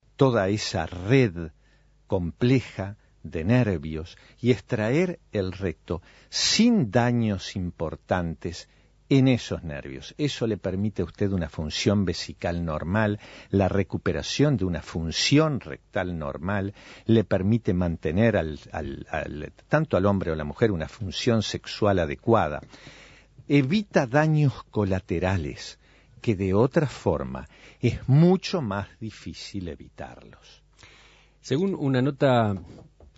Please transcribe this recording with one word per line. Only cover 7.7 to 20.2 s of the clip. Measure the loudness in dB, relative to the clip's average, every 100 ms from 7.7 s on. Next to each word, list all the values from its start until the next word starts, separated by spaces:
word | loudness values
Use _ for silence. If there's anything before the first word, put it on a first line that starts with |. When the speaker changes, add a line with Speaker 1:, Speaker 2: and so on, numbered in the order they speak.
| -6 -8 -8 -4 -2 -2 -6 -10 -12 -18 _ _ _ 2
Speaker 1:
en | 4 4
esos | 2 -2 -8
nervios. | -8 -10 -10 -12 -12 -6
Eso | -6 -2 -4
le | -2
permite | -4 -4 -4 -4
a | -6
usted | -2 -2
una | -2 -4
función | -6 -6 -2 2 2
vesical | 0 -4 -8 -6 -4 -4 -4
normal, | -4 -2 0 0 -2 -8 -20 -2
la | 2 2
recuperación | 0 -2 -4 -4 -4 -4 0 2 2
de | -2
una | -4
función | -6 -6 -6 -2 2 4 4 0
rectal | -8 -14 _ -4 -4 -4
normal, | -6 -6 -4 -2 -4 -8 -20 -6 4
le | 4
permite | 4 2 2 0 0 0
mantener | 0 -2 -2 2 2 2
al, | -2 -6 -10
al, | -10 -8 -10 -8
al, | -8 -6 -8 -12 -14 0
tanto | 0 2 2
al | 2
hombre | 2